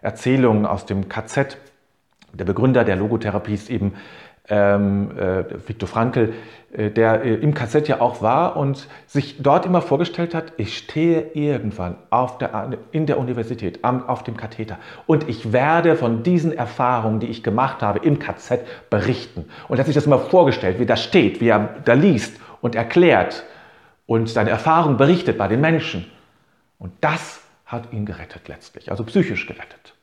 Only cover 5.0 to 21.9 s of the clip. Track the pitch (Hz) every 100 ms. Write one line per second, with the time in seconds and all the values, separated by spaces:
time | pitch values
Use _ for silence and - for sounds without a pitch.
5 | 101 - 95 92 90 - - 107 95 113
6 | 117 123 110 110 - - _ - 107 110
7 | 113 110 127 110 127 147 117 151 151 135
8 | 120 - 104 131 175 156 139 135 - -
9 | _ 143 139 - 139 156 180 180 170 180
10 | 175 - 170 165 165 - 104 - - -
11 | 165 165 - 151 147 131 110 98 90 87
12 | - 117 127 - 120 110 113 120 - 160
13 | 151 143 123 120 113 120 95 - 120 127
14 | - 117 - 110 110 - 107 - - -
15 | - 156 151 110 117 120 139 165 170 160
16 | 120 113 117 180 160 - 117 - 123 123
17 | 110 110 113 117 - 107 135 - 110 98
18 | 156 143 - 98 - 123 - - - 104
19 | 98 127 - - 78 - - 127 135 147
20 | 147 131 - 185 151 - 92 92 117 113
21 | - 190 110 - 117 107 107 - -